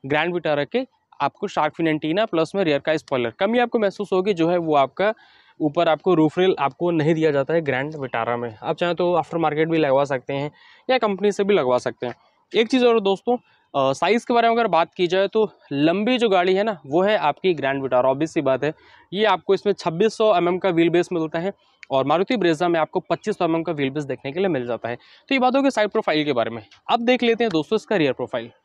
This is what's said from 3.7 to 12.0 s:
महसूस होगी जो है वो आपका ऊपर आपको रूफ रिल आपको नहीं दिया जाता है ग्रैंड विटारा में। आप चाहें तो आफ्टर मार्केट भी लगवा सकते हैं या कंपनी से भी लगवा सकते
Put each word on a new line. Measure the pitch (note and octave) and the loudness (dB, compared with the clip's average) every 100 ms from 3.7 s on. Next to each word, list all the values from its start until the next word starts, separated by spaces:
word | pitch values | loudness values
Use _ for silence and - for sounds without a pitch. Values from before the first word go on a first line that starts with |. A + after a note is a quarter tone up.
| A#3+ | 0
महसूस | G3+ - G3+ | -2 -4 -2
होगी | F#3+ F#3+ | -2 0
जो | F3 E3 | 0 0
है | F3 | 0
वो | E3 D3 | 2 2
आपका | C3+ - G3+ A3+ - _ _ _ | 2 0 -2 -2 -16 _ _ _
ऊपर | D3+ D3+ E3+ | -4 0 0
आपको | D#3 F#3+ | 0 2
रूफ | E3+ D#3 F3 | 2 2 2
रिल | F#3 - | 0 0
आपको | C#3 - F3 | -4 -2 -2
नहीं | E3+ D3 | 0 0
दिया | D#3+ D#3+ | 2 2
जाता | C#3+ C3+ | 0 0
है | E3 | -2
ग्रैंड | D3 B2+ C#3+ D#3 | 0 -4 -4 -8
विटारा | C3 A#2 A2+ A#2+ | -6 -4 -2 -4
में। | A#2 A2 | -6 -8
आप | A#2 D#3+ | -6 -2
चाहें | F3 E3+ | -2 0
तो | F3 | 0
आफ्टर | F3 D3+ E3+ | 0 -2 -2
मार्केट | D#3 D3 D#3+ | -2 0 0
भी | E3 | 2
लगवा | D3 C3+ | 2 2
सकते | C#3 C3+ - | 2 -2 -4
हैं | C#3 D3 _ - - - | -6 -6 _ -20 -16 -2
या | B3+ | 0
कंपनी | A3 F#3+ G3+ | 0 0 -2
से | G3 | 0
भी | G3 | 2
लगवा | G3 B2+ B2 | 2 2 0
सकते | B2 A2+ | -2 -6